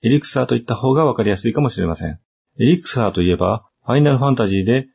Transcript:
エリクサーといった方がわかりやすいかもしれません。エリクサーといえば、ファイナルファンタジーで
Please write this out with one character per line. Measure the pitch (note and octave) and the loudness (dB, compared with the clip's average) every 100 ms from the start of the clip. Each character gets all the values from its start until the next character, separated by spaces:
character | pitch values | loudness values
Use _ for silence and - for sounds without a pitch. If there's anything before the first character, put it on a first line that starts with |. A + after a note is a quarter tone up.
エ | A#2 | 0
リ | D3 | 0
ク | - | 0
サ | C3+ | -4
ー | B2+ | -2
と | |
い | A#2+ | -2
っ | |
た | - | -2
方 | A#2+ C3 | -2 0
が | C#3 | 2
わ | D3+ | 2
か | A#2 | 0
り | G#2 | 0
や | F#2+ | -2
す | A#2 | -2
い | |
か | B2+ | 0
も | C#3 | -2
し | - | -2
れ | F2 | -4
ま | E2 | -4
せ | E2 | -8
ん。 | D#2 _ _ _ - | -10 _ _ _ 0
エ | |
リ | A2+ F3 | 2 2
ク | - | 0
サ | B2+ G#2 | -2 -2
ー | |
と | F2+ | 0
い | F2 | 0
え | F2 | 2
ば、 | F#2 - - _ | 0 -2 -8 _
フ | - | -2
ァ | C3 | 2
イ | |
ナ | D3 | 2
ル | C3 | 2
フ | |
ァ | C#3 | 0
ン | B2 | 0
タ | G#2 | 0
ジ | G2 | 0
ー | |
で | F#2+ B2+ C3 | 0 0 -2